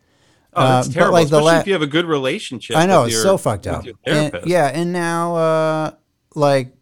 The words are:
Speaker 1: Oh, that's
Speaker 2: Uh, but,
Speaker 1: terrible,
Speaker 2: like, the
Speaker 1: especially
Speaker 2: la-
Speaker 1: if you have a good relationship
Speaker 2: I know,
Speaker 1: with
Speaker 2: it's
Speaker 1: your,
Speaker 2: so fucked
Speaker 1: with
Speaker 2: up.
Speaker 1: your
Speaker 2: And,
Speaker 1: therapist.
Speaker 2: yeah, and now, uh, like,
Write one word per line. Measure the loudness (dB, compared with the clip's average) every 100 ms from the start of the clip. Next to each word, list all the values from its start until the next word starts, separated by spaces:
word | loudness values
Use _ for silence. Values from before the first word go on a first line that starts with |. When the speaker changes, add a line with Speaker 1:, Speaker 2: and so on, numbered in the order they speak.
| _ _ _ _ _
Speaker 1:
Oh, | 0
that's | 2 2 0
Speaker 2:
Uh, |
but, |
Speaker 1:
terrible, | 0 2
Speaker 2:
like, | 4 4
the | 4
Speaker 1:
especially | 4
Speaker 2:
la- | 4
Speaker 1:
if | 2
you |
have | -2
a | 0
good | -2 -2
relationship | -2 -2 -4 -8 -14 -4 0
Speaker 2:
I | 2
know, | 2
Speaker 1:
with | 2
Speaker 2:
it's | 0
Speaker 1:
your, |
Speaker 2:
so | 0 0
fucked | 0 -4 -4
Speaker 1:
with | -8
Speaker 2:
up. | -10
Speaker 1:
your | -10 -4
Speaker 2:
And, | -2 -2
Speaker 1:
therapist. | -4 -2
Speaker 2:
yeah, | 0 0
and | -2 -4
now, | -4 -4 -4 -4 -2
uh, | 0 0 0 -2 -6 -10 _ _ _
like, | -2 2 2 -2 _